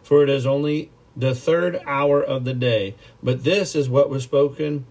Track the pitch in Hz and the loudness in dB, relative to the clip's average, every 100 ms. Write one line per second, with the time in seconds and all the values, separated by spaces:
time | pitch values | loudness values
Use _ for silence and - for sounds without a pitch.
0 | - 147 139 139 127 139 147 151 - _ | 4 4 4 2 0 -2 -2 -4 -8 _
1 | _ - 131 123 - 170 180 - 147 139 | _ -4 -4 -2 0 0 0 -4 -6 -2
2 | 143 143 139 131 127 127 123 110 98 - | 2 2 0 -4 -4 -2 0 0 -2 -10
3 | - - 123 127 151 196 190 156 135 127 | -20 -6 -4 0 0 0 0 -2 2 2
4 | 143 135 123 139 143 139 151 147 127 | 2 -2 -2 2 2 0 -6 -6 -10